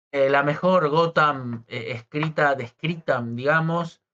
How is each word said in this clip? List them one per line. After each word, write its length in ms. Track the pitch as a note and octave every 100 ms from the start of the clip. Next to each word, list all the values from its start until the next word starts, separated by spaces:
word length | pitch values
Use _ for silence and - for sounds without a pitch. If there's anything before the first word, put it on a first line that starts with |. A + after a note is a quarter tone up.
| _
eh, 160 | C#3+ C3+
la 140 | C#3
mejor 460 | C#3+ D3+ F3+ F#3 D3+
Gotham, 760 | D#3+ E3 D#3+ D3+ C3+ B2 A#2 -
eh, 240 | A#2+ -
escrita, 640 | A#2 - D3+ D#3 D3+ D3 C3
descrita, 680 | A#2 _ D#3+ E3 - B2+
digamos. 800 | A#2 A#2 C#3 D#3+ E3 E3+ E3+ - _